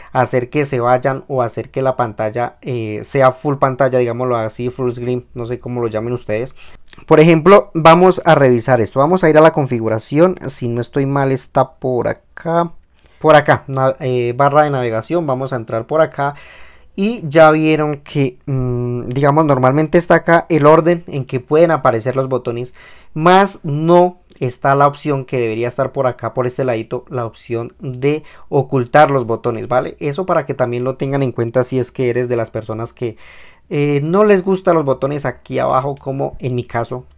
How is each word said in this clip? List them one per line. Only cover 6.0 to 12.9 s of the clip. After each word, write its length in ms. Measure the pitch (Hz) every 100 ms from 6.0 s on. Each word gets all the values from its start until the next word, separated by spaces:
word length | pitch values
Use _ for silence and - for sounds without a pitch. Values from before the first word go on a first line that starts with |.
| 117
ustedes. 420 | 123 - 110 135 - - - - - -
Por 140 | 156
ejemplo, 500 | 160 160 165 202 -
vamos 480 | 165 160 170 185 180
a 100 | 170
revisar 460 | 151 135 120 135 123
esto, 200 | 101 131
vamos 240 | 151 185
a 60 | 165
ir 80 | 151
a 40 |
la 100 | 160
configuración, 840 | 160 135 120 110 113 - 147 180 - -
si 220 | - 123
no 120 | 117
estoy 260 | 120 143 139
mal 260 | 139 135
está 400 | 131 - 135 131
por 360 | _ 131 123 117
acá, 640 | 113 _ - 165 170 170 - -